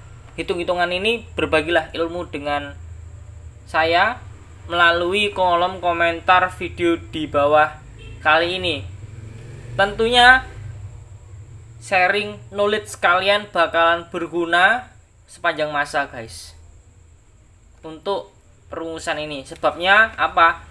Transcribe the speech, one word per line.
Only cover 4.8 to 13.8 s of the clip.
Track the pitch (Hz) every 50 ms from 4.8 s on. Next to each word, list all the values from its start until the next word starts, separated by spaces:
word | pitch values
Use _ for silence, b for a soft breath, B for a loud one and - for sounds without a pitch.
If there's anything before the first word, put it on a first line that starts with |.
| 175 170 170 170 175 175 190 214 208 202
kolom | 202 190 185 180 175 170 175 180 190 185
komentar | 175 175 170 170 170 170 170 165 - - 180 180 185 180 - -
video | 185 165 - - 175 170 170 165
di | - - - 160 151 143
bawah | 151 143 143 147 151 151 151 156 - - - - - - - - - - -
kali | 156 156 160 170 175 180 185
ini. | 185 175 151 135 - - - - - - - - - - - - - - - - - - - -
Tentunya | 196 202 208 208 220 233 247 247 240 247 262 262 - - - - - - - - - - - - - - - - - - - - - - - - - - - -
sharing | - - 196 185 180 185 202 208 208 208 208 202 - -
knowledge | 190 202 208 208 214 208 208 - - -
kalian | - 180 175 185 190 196 202 208 208 - -
bakalan | 180 165 156 165 165